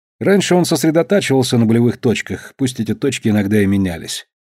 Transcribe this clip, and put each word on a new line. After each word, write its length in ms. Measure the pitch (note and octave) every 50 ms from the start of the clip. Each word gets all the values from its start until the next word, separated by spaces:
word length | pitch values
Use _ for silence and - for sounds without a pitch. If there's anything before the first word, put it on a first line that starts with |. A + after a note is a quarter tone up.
| _ _ _ _
Раньше 340 | A2+ D#3+ G3 G3+ F3 - F3+
он 120 | F3+ E3+
сосредотачивался 920 | - E3+ D3+ - E3 D3+ E3 D#3+ - G3+ G3+ - - C3+ C3 B2+ - - B2
на 80 | A#2
болевых 320 | A2 A2+ A#2 A#2+ B2+ - -
точках, 560 | - B2 G#2 - - - G2 F2+ - - _ -
пусть 220 | C3+ B2+ B2+ -
эти 140 | A2+ A2 G#2+
точки 360 | - - C#3 C3 - - A#2
иногда 320 | G#2 G#2 G2+ G2 G#2+ G#2+
и 40 | G2+
менялись. 600 | F#2+ G2+ G2 G2 F#2 E2+ E2 - - - - - _ _ _ _